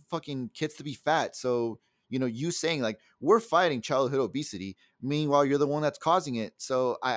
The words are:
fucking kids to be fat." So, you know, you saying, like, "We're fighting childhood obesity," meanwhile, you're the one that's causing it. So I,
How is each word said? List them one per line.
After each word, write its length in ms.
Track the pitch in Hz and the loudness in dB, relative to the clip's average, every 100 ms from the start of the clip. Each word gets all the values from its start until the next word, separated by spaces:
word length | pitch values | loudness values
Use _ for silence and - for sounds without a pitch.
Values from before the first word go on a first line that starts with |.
| _ | _
fucking 400 | 165 151 135 120 | -8 -6 -8 -8
kids 240 | - 156 - | -6 -6 -6
to 80 | |
be 100 | 147 | -10
fat." 420 | 127 - 156 120 - | -4 0 2 0 -2
So, 440 | 127 120 117 110 _ _ - | 0 0 0 -4 _ _ -8
you 100 | 127 | -2
know, 80 | 127 | -2
you 240 | 113 160 | -2 -4
saying, 300 | 170 160 156 | -2 -2 0
like, 180 | 113 107 _ _ | -2 -4 _ _
"We're 200 | 139 220 | 4 4
fighting 420 | 226 165 180 127 | 4 2 4 0
childhood 380 | - 135 131 139 | 0 0 2 2
obesity," 560 | 113 139 151 95 95 - _ _ | 0 -2 -6 -8 -10 -12 _ _
meanwhile, 440 | 127 147 151 143 | -4 -2 2 4
you're 140 | 139 139 | 4 2
the 80 | 143 | 2
one 140 | 147 | 0
that's 160 | 151 - | -2 -2
causing 380 | 160 180 151 117 | 0 0 0 -4
it. 180 | 107 - | -6 -8
So 400 | - 131 127 113 | -4 0 0 -2
I, 140 | 127 | -2